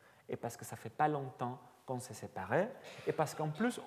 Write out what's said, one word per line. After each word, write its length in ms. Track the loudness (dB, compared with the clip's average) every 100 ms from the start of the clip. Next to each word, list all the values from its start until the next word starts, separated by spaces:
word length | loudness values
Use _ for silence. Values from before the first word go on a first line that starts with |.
| -20 -14 -6
et 80 | -4
parce 200 | -4 -6
que 80 |
ça 120 | -10 -8
fait 140 | -6
pas 180 | 2 4
longtemps 500 | 4 -2 -2 -4 -4 -12 -12 -4
qu'on 140 | -4
s'est 120 | -4
séparés, 560 | -10 -8 -4 4 4 4 -2 -14 -6 0
et 60 |
parce 220 | 2 2
qu'en 140 | 2 0
plus, 320 | 2 2 2